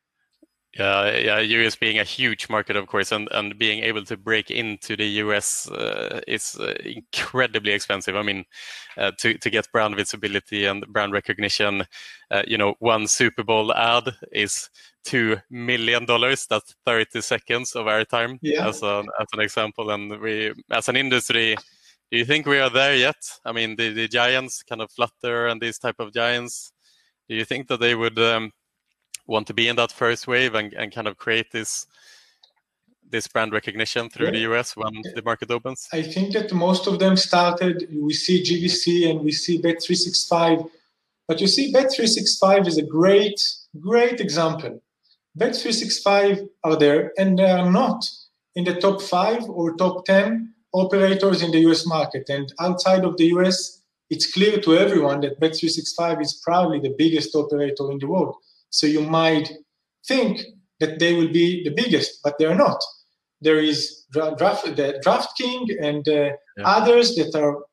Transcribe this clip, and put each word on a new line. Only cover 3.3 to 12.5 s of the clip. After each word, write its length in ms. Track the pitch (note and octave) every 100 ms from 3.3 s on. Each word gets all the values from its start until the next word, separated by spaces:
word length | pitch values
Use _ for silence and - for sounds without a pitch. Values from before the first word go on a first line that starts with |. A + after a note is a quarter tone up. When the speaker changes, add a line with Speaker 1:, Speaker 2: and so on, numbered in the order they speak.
Speaker 1:
and 280 | - G#2 G2+
being 240 | A2 G#2+
able 220 | A2 G#2+ G2
to 100 | G#2
break 340 | G#2 A2 -
into 460 | A#2+ A2+ G#2 - G#2
the 100 | G#2+
U 280 | G#2 G#2+
S, 360 | G2+ - - -
uh, 520 | - A1 G#1 G#1+ - -
is, 280 | G#2+ - -
uh, 160 | - - G#1
incredibly 880 | A#2+ - - - - A#2+ A2 G#2
expensive. 420 | G2+ - G2 - F#2+
I 60 |
mean, 240 | G#2 G2 - - - - - -
uh, 140 | G2 -
to, 180 | A#2 A2
to 120 | A#2
get 220 | A2 -
brand 240 | A#2 G#2+ G2+
visibility 640 | G2+ G#2+ G#2 G2 - G#2 G2
and 220 | G2 G2+
brand 240 | G#2+ G2+
recognition, 760 | G2+ - G2+ G2+ - G#2 G2+ F#2+ - - - -
uh, 120 | G2+
you 100 | -